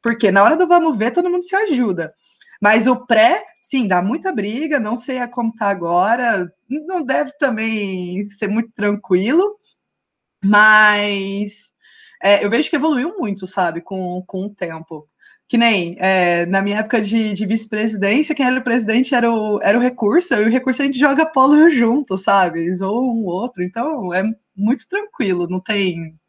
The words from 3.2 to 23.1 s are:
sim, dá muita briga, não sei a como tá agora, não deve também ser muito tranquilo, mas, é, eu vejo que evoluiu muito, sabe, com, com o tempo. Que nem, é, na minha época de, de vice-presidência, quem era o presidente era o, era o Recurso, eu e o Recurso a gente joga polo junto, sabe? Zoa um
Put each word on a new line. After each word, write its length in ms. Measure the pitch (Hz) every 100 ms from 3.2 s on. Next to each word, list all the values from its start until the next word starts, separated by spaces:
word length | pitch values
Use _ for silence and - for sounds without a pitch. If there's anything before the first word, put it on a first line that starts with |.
| 226 381 - _
sim, 280 | - 269 220
dá 120 | 180
muita 300 | 190 277 381
briga, 460 | 294 208 233 302 285
não 180 | 208 226
sei 220 | - 254
a 100 | 247
como 240 | 247 226
tá 140 | 220 202
agora, 840 | 196 170 175 180 175 247 208 175 _ _
não 360 | 294 302 370
deve 280 | 262 269 285 -
também 920 | 269 220 220 220 202 185 180 180 208
ser 180 | - -
muito 220 | 214 226
tranquilo, 840 | - 208 208 - 185 202 311 403 415 _ _ _ _ _ _ _ _
mas, 1300 | 196 208 214 214 214 208 208 202 196 196 208 - - _ _ _ - _
é, 220 | 196 202
eu 60 | 202
vejo 180 | 233 -
que 80 | 311
evoluiu 400 | 311 277 285 427
muito, 280 | 226 190 185
sabe, 340 | - 180 165
com, 420 | 165 190 180 180 185
com 200 | 185 196
o 40 |
tempo. 540 | 202 175 165 160 160 151 _ _ _ _
Que 80 | 226
nem, 400 | 233 208 170 175
é, 460 | 190 190 175 170 175
na 140 | 196
minha 180 | 202 202
época 220 | 214 240
de, 320 | 208 226 214
de 140 | 190 196
vice-presidência, 880 | 220 - 214 220 214 196 233 302
quem 100 | 285
era 140 | 254 254
o 60 |
presidente 500 | 254 240 214 220 254
era 180 | 247 233
o, 260 | 226 214 208
era 160 | 190 226
o 20 |
Recurso, 540 | 247 247 208 269 -
eu 80 | 214
e 40 | 220
o 40 |
Recurso 320 | 240 254 247
a 20 |
gente 140 | 277 262
joga 260 | 285 277
polo 460 | 320 302 262 294 330
junto, 480 | 285 233 254 285 190
sabe? 520 | - 196 180 160 170
Zoa 260 | 185 190 220
um 240 | 262